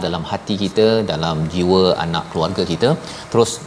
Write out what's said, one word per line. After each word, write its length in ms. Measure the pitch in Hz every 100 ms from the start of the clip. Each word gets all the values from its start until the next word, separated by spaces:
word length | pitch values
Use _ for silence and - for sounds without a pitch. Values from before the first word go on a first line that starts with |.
| 90
dalam 160 | 85 80
hati 240 | 98 - 98
kita, 240 | 98 110 110 113 98
dalam 240 | 78 82 78 80
jiwa 280 | 87 90 92 92 -
anak 260 | 82 82 -
keluarga 320 | 90 82 92 90
kita. 180 | 80 120 160 - - -
Terus 200 | 113 113 -